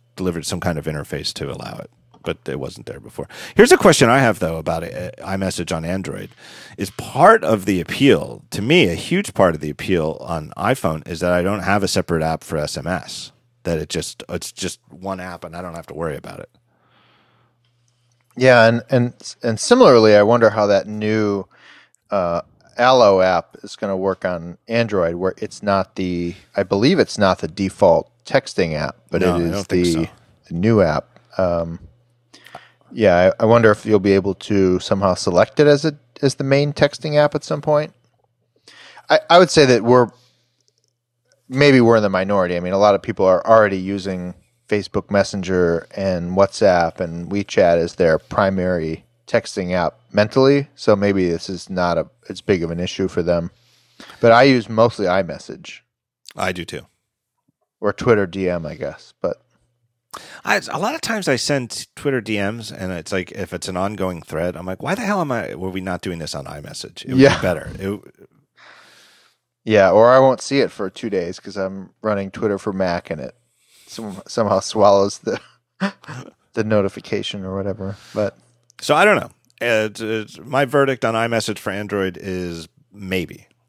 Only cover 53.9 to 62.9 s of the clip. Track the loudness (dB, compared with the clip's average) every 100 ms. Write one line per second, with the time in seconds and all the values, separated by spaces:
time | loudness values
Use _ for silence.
53.9 | _ -20 0 6 6 6 4 0 2 2
54.9 | 0 -2 -2 -2 -8 -16 -18 -18 -20 _
55.9 | _ _ _ _ -8 -8 -8 -10 -14 -16
56.9 | _ _ _ _ _ _ _ _ _ -6
57.9 | -2 2 2 0 -4 -4 -4 -8 -10 -12
58.9 | -12 -20 _ -8 -8 _ _ _ _ _
59.9 | _ _ -20 -20 -10 -4 -4 -4 -6 -6
60.9 | -6 -8 -6 -2 -2 -2 -4 -6 -12 -16
61.9 | -10 -6 -4 -4 -4 -4 -6 -12 -10 -10